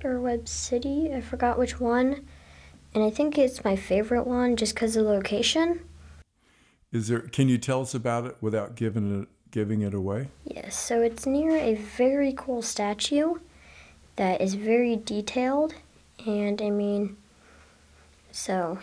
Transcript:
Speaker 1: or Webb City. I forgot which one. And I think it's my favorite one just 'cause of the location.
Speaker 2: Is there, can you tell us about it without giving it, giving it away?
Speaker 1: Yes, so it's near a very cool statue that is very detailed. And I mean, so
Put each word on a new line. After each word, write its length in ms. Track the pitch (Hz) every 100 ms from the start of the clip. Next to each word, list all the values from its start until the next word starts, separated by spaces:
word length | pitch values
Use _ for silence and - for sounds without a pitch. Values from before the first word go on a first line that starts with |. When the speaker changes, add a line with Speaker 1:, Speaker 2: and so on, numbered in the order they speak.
Speaker 1:
or 160 | 277 254
Webb 280 | 247 233 233
City. 680 | - - 247 277 285 320
I 80 | 262
forgot 360 | 226 247 240 233
which 220 | 247 -
one. 460 | 240 240 262 277 - - - - - - -
And 100 | 214
I 60 | 214
think 280 | 220 294 302
it's 260 | 262 -
my 120 | 202 190
favorite 500 | - 190 214 240 247
one 280 | 247 247 226
just 180 | 214 -
'cause 200 | 226 220
of 80 | 214
the 60 |
location. 720 | 202 190 208 233 320 339 339 - - - - - _ _ _ _ _ -
Speaker 2:
Is 160 | 117 107
there, 120 | 117
can 260 | 120 - 135
you 100 | 120
tell 240 | 139 131
us 120 | 123
about 320 | 131 120 117 123
it 100 | -
without 340 | 110 107 101 117
giving 460 | 113 107 101 101
it, 40 | - _ _
giving 300 | 110 104 107
it 120 | 101
away? 360 | 101 95 107 139 -
Speaker 1:
Yes, 320 | - - - -
so 240 | - 233
it's 240 | 233 226 269
near 300 | 277 320 320
a 200 | 233 214
very 580 | 208 - 254 277 277 269
cool 260 | - 240
statue 760 | 226 - 202 208 - 294 320 330 - - - - - - - -
that 260 | 185 185
is 140 | 190 202
very 400 | 214 240 240 220
detailed. 800 | 220 208 208 254 254 285 311 - - - _ - 220
And 360 | 208 208 208
I 100 | 208
mean, 440 | 208 202 202 202 - - _ - - - _ _ - - - _
so 480 | - - 185 170 190